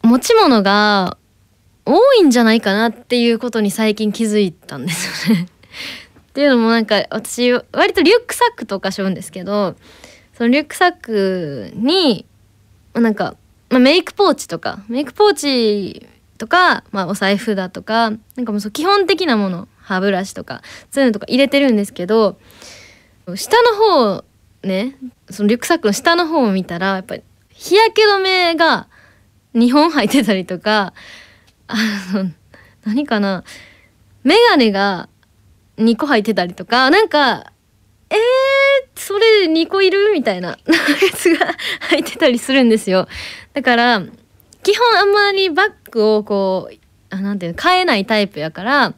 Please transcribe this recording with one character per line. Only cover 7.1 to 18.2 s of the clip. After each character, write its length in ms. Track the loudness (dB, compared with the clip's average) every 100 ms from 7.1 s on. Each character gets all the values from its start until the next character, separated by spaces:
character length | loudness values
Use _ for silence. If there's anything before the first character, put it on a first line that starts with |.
私、 400 | -8 -8 -2 0
割 420 | 0 -4 -2 0
と 80 | 2
リ 100 | 4
ュ 40 | 2
ッ 100 | 0
ク 80 |
サ 100 | -2 -2
ッ 40 | -2
ク 80 | -10
と 140 | -8
か 120 | -6
背 120 | -4
負 40 | -4
う 40 |
ん 20 |
で 80 | -6
す 100 | -10
け 120 | -14
ど、 320 | -6 -4 -4 -6 _ -20 -20 -20 _ _
そ 60 |
の 60 | 0
リ 100 | 0
ュ 20 |
ッ 20 | -2
ク 100 | 0
サ 120 | 0
ッ 40 |
ク 800 | 0 -6 -2 -2 -2 -6 -10 -12 -4
に、 500 | 0 2 2 -2 -8 _ _ _ _ _ _
ま 60 | -2
あ、 20 |
な 100 | 0
ん 40 | 0
か、 200 | -6 -8 _ _ _
ま 80 | 4
あ、 20 |
メ 180 | 4 4
イ 60 |
ク 100 | 0
ポ 140 | 0 0
ー 80 | 0
チ 120 | -6
と 120 | -10
か、 240 | -10 -12 -8
メ 100 | -8
イ 40 | -8
ク 80 |
ポ 160 | 0 0
ー 40 |
チ 760 | 2 -2 0 0 -2 -6 -12 -20 _ _ _
と 100 | 0
か、 360 | 2 2 0 _
ま 120 | -6
あ、 40 | -6
お 60 |
財 240 | -4 -2 -2
布 180 | -2 -4
だ 140 | -6
と 140 | -10
か、 280 | -4 -2 -2 -4